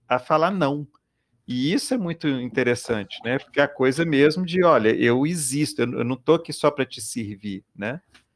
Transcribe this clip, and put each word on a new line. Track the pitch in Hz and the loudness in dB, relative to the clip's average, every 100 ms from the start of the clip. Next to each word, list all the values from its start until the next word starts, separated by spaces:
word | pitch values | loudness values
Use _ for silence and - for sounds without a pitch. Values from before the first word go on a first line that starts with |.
| - | -2
a | 127 | -2
falar | - 156 165 | 2 2 2
não. | 196 147 147 147 _ _ _ _ _ - | 0 -2 -2 -8 _ _ _ _ _ -8
E | 123 139 | -4 0
isso | 214 - | 0 -2
é | 262 | -4
muito | 175 165 151 | -4 -4 -4
interessante, | 135 123 135 123 120 - 113 98 - | -4 -4 0 2 0 -2 -4 -6 -8
né? | 117 131 | -4 -4
Porque | - - | -2 0
a | 143 | 0
coisa | - 131 135 165 | 2 0 2 0
mesmo | 139 147 151 180 | 4 4 2 -2
de, | 175 | 2
"Olha, | 175 143 110 - | 4 6 4 2
eu | 120 120 147 | 2 2 0
existo, | 175 135 139 151 - | -2 -2 -2 -2 -2
eu, | 120 - | -2 -2
eu | 120 | -4
não | 127 | -2
tô | - 160 | 2 2
aqui | 165 | 0
só | 147 151 | -2 0
pra | 143 131 | 0 -4
te | - | -6
servir", | - - 104 101 104 95 - - | -10 -8 -8 -8 -10 -10 -12 -10
né? | 101 151 _ _ _ | -8 -8 _ _ _